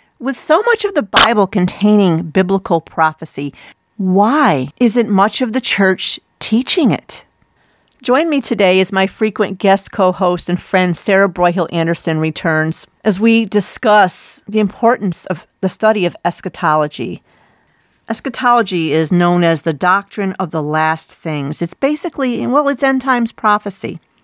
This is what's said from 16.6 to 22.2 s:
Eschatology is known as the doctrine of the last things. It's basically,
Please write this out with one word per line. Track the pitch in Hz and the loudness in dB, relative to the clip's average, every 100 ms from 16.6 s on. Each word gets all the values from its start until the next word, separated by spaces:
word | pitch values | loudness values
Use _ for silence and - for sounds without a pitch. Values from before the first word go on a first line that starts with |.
| 165 156 151 - 123 - _ _ _ _ _ _ _ _ - | 0 2 0 -4 -10 -10 _ _ _ _ _ _ _ _ -10
Eschatology | 226 262 - 247 240 185 180 160 | -8 -6 -2 2 2 2 -2 0
is | 160 151 | 0 2
known | 175 175 175 | 2 2 2
as | 170 160 | 2 0
the | 165 | -2
doctrine | 143 180 196 196 - 190 | 0 2 0 -2 -6 -6
of | - 160 | -4 -6
the | 160 | -4
last | 147 156 160 160 - | -2 0 0 -2 -8
things. | - 160 151 139 - | -12 -8 -6 -6 -6
It's | 170 - | -8 -2
basically, | 277 302 359 - | -2 -2 -6 -4